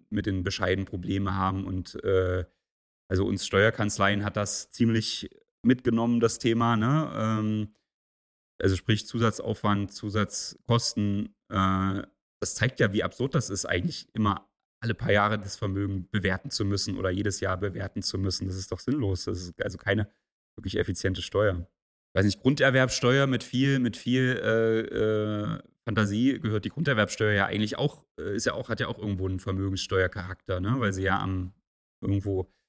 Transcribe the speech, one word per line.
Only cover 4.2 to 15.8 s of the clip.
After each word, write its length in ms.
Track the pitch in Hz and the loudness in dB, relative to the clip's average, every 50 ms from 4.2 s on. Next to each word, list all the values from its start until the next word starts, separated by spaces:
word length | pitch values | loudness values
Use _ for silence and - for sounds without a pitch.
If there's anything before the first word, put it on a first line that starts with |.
| 104 | -2
hat 140 | 104 - | -2 -2
das 340 | 104 101 - - - - - | -2 -2 -2 -4 -6 -8 -6
ziemlich 580 | - - 120 117 113 113 107 - - - - - - - _ _ _ _ - | 0 2 2 4 4 2 0 -2 -4 -6 -8 -12 -16 -20 _ _ _ _ 2
mitgenommen, 560 | 123 131 - - 117 117 117 117 120 120 117 | 2 2 2 2 0 0 2 2 2 2 4
das 200 | 117 110 - - | 4 2 2 2
Thema, 380 | - 117 113 117 117 117 117 | 0 2 2 4 4 4 4
ne? 340 | 110 113 127 147 160 156 - - | 4 4 4 2 2 0 -2 -4
Ähm, 600 | 110 110 110 110 110 110 107 107 107 107 107 - _ _ _ _ _ _ _ _ _ _ _ _ _ _ _ _ - | -4 -2 0 0 0 0 0 0 -2 -4 -6 -10 _ _ _ _ _ _ _ _ _ _ _ _ _ _ _ _ -2
also 160 | - 98 92 | 0 0 0
sprich 300 | - - - 110 104 - | 0 0 0 0 0 -2
Zusatzaufwand, 880 | - - 117 117 110 - - - - 107 - - 104 101 101 101 95 - | -4 -2 0 2 2 0 0 -4 -4 -4 0 2 2 2 2 0 -4 -6
Zusatzkosten. 1400 | - - 104 101 107 101 - - - - - - - _ - 117 117 - - - 104 104 101 101 101 107 - _ _ _ - 104 | -8 -6 -4 -2 -2 -2 -2 -4 -6 -8 -8 -10 -6 _ 2 2 2 2 0 -2 0 0 0 0 -2 -4 -6 _ _ _ -4 0
Äh, 480 | 98 95 95 95 95 95 95 98 101 - - _ _ _ _ _ - | 2 2 2 2 2 0 0 -2 -4 -6 -10 _ _ _ _ _ -8
das 140 | 98 - - | -6 -6 -2
zeigt 240 | - - - - - | 0 -2 0 2 2
ja, 120 | 127 98 | 0 2
wie 120 | 101 104 - | 2 0 -2
absurd 320 | - - - 131 - - | -2 -2 -4 -2 0 0
das 160 | 139 - - | 0 -2 -2
ist, 160 | 98 - - | -4 -4 -2
eigentlich 420 | - 90 90 92 170 - - - _ - | -2 -2 0 0 -2 -4 -8 -12 _ -2
immer 360 | 113 107 101 92 - - _ _ _ _ _ _ _ | 0 2 2 2 0 -4 _ _ _ _ _ _ _
alle 140 | 117 113 - | -6 -6 -6
paar 160 | - 117 - | -2 0 2
Jahre 260 | 101 104 101 104 107 | 4 4 4 4 2
das 180 | 104 98 98 - | -2 -4 -8 -8
Vermögen 540 | - 107 98 95 98 | -6 -4 -2 -2 -2